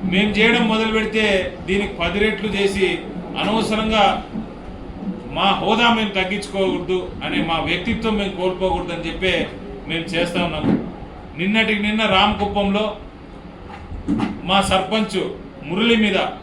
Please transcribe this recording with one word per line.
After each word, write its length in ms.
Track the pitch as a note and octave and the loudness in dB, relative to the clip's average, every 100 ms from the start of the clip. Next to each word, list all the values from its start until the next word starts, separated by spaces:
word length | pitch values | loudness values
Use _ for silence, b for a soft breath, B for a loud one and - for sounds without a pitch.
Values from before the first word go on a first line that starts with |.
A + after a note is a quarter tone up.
| F#3 | 2
మేము 180 | F#3 G#3+ G3+ | 2 2 4
చేయడం 260 | A3+ A#3+ A3+ | 4 4 4
మొదలు 200 | A3 A3 A3 | 2 2 0
పెడితే 280 | G#3+ G#3+ G#3 F#3+ F3+ - D#3+ | 0 0 2 2 0 -6 -2
దీనికి 260 | G3 G3+ - | 0 0 -2
పది 180 | E3+ G3 | -2 2
రెట్లు 260 | G#3+ F3+ G#3 G3 | 0 0 -2 0
చేసి 300 | G3 G3 F3+ E3 - - - - | 2 2 2 0 -6 -10 -8 -4
అనవసరంగా 640 | F3 A3 G#3+ A3 A3 A3 G3 - - - - - - - - - - - - D3 | 0 0 2 0 2 4 4 4 -6 -10 -10 -12 -14 -12 -12 -8 -8 -8 -6 0
మా 120 | F#3+ - | 2 2
హోదా 280 | F#3+ A3+ A#3+ A3 | 2 4 4 4
మేము 160 | G#3+ - | 0 -2
తగ్గించుకోకూడదు 800 | F3+ G3+ - G3 F#3+ - - F#3 - - | -2 -2 -4 0 0 0 0 -2 -2 -6
అనే 140 | D3 F3 D#3+ | -2 0 0
మా 60 | E3 D3 | 0 0
వ్యక్తిత్వం 460 | F3 G3 A3+ A3+ G#3 | 0 0 0 0 0
మేము 140 | G3 F3 | 0 0
కోల్పోకూడదు 560 | F#3 F#3 F#3 F3+ F3 E3+ | -2 0 0 0 -2 -6
అని 100 | E3 | -6
చెప్పే 260 | D#3+ F#3 E3 D3+ - - - C#3+ | -2 0 0 -2 -6 -12 -12 -6
మేము 160 | E3 D#3+ | -4 -2
చేస్తా 240 | E3 F3 F3+ E3+ | 0 0 0 -2
ఉన్నాము. 280 | D#3 - - - - - - - D3+ | 0 2 2 0 -10 -14 -14 -14 -4
నిన్నటికి 420 | F#3 A3 A3 G#3 G#3 | 2 2 2 2 0
నిన్న 160 | G#3+ G#3+ G3 | 2 4 6
రామకుప్పంలో 680 | G#3 G3+ G3+ G3+ G3 G3+ G#3+ - - - - - - - - - - - - - - - F3 | 4 2 0 0 0 0 0 -4 -14 -16 -16 -16 -16 -16 -16 -14 -12 -10 -2 -2 -2 -4 2
మా 100 | G3 F#3+ | 2 4
సర్పంచ్ 480 | F#3+ F#3 G#3+ G#3+ F#3 C3 - - - C#3+ | 2 2 0 0 -2 -4 -6 -12 -14 -6
మురళి 260 | G3 A#3 A#3 | 0 4 6
మీద 140 | G#3+ F#3 B2+ - | 4 2 -2 -6